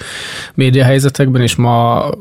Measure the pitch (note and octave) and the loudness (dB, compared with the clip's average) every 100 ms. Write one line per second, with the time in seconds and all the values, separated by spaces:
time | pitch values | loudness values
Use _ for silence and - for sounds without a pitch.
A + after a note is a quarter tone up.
0 | - - - - - - C3 C3 B2+ C3+ | -8 -16 -14 -14 -8 -2 2 4 4 2
1 | C3+ C3+ C3+ B2+ A#2 - A#2+ A#2+ A#2 A#2+ | 0 0 0 2 0 0 0 2 2 0
2 | D3 - | -2 -4